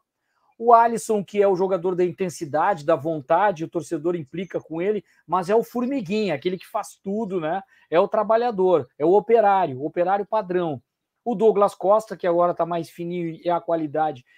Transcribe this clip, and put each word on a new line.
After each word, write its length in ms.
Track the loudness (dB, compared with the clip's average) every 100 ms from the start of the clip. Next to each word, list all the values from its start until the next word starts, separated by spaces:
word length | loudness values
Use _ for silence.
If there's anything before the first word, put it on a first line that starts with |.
| _ _ _ _ _ -2
O 160 | 6
Alisson, 500 | 6 6 0 -2 -2
que 180 | 0 2
é 60 | 2
o 80 | 2
jogador 400 | 0 0 -2 0
da 100 | -2
intensidade, 800 | -2 -6 -6 -4 0 0 0 0
da 100 | 0
vontade, 680 | -2 -6 0 2 2 0
o 60 | -6
torcedor 460 | -6 -6 -4 -2 -4
implica 460 | -6 -10 -8 -10
com 180 | -8 -4
ele, 240 | -2 -4 -8 _ -6
mas 240 | -4 0
é 60 | 0
o 80 |
formiguinha, 720 | 0 -4 -4 -4 -4 -2 -2 -2
aquele 220 | -4 -6
que 100 | -8
faz 320 | -10 -10 -12
tudo, 360 | -8 -6 -6 -4
né? 240 | -4 -6 -8 _ _
É 100 | 2
o 80 | 2
trabalhador, 800 | 0 2 0 0 0 2 2 0 -2
é 60 |
o 100 | 2
operário, 680 | 2 4 4 4 4 0 -4
o 60 | -6
operário 400 | -2 0 -2 -2
padrão. 540 | -4 -2 -2 -2 -6 -12 _ _ _ -6
O 80 | 2
Douglas 380 | 4 4 2
Costa, 420 | 2 2 2 0 -4
que 120 | 0
agora 260 | 2 2
tá 120 | 0 -4
mais 240 | -4 -6
fininho 400 | -10 -8 -6 -6
e 120 | -6 -2
é 60 |
a 100 | -2
qualidade, 640 | -2 -4 -2 -2 -4 -4 -14